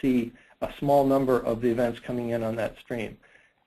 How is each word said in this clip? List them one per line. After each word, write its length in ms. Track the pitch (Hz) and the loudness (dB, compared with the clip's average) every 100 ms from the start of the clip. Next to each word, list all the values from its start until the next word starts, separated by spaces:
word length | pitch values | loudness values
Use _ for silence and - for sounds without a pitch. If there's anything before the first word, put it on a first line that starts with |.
see 300 | 135 123 117 - - - | 0 2 0 -8 -20 -10
a 40 | 117 - | -10 -4
small 220 | 143 143 139 | 2 4 6
number 220 | 135 131 120 123 | 4 4 2 0
of 60 | 113 | 0
the 100 | 120 117 | 0 2
events 220 | 120 117 - | 0 -2 -8
coming 200 | 123 117 | -6 -4
in 80 | 117 | -2
on 120 | 110 113 | -2 -4
that 160 | 110 - | -6 -6
stream. 280 | - 120 104 - _ _ _ _ | -10 -8 -8 -10 _ _ _ _